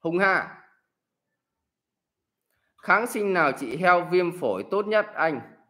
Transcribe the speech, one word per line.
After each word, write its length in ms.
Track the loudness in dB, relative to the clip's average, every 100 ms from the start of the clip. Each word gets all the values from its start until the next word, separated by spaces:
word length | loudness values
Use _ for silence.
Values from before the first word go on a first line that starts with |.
Hùng 180 | -4 0
Hà: 440 | 2 0 -2 -14 _ _ _ _ _ _ _ _ _ _ _ _ _ _ _ _ _ _ _ _ _ _
"Kháng 300 | 0 2 2
sinh 260 | -4 -2
nào 200 | 2 2
trị 240 | 0 -8 0
heo 280 | 4 4
viêm 340 | 4 0 0 -2
phổi 260 | -4 -4 -2
tốt 160 | -4 0
nhất 200 | 0 -2
anh?" 260 | -2 -2 -2 -10 -20 _